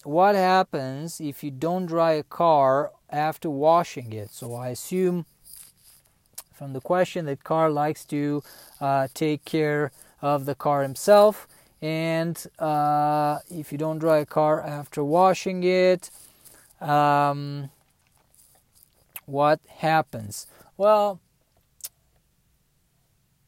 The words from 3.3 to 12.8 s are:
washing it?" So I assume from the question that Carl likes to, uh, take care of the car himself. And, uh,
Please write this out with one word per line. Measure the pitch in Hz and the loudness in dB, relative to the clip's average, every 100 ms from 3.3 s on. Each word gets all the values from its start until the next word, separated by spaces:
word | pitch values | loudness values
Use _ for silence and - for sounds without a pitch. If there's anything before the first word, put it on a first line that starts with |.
| 151 170 | -4 -6
washing | 139 156 170 165 147 117 | 0 2 2 0 -8 -12
it?" | 110 101 | -12 -14
So | - 120 | -14 -12
I | 120 127 | -10 -10
assume | 123 - 185 185 175 156 _ - - - _ _ _ _ _ _ - - | -10 -6 -2 0 -2 -6 _ -20 -20 -20 _ _ _ _ _ _ -20 -20
from | - 139 | -16 -12
the | 131 | -8
question | - 180 175 180 156 | -2 0 0 -4 -6
that | 139 | -8
Carl | - 160 160 | -2 0 2
likes | 147 151 156 - | 0 -2 -4 -6
to, | 147 147 147 - - - - | -4 -2 -4 -8 -18 -20 -8
uh, | 139 139 135 | -2 0 -2
take | - 156 147 | -4 -4 -4
care | - 160 151 147 143 - - _ | -4 -2 0 -2 -4 -8 -20 _
of | 143 143 135 | -2 -2 -4
the | |
car | 139 151 143 | -4 -2 -2
himself. | 135 131 - 208 208 202 - _ _ _ | -2 -2 4 6 6 2 -8 _ _ _
And, | 156 160 165 165 165 160 - - | -6 -4 -2 -2 -4 -6 -12 -6
uh, | 156 147 | -2 0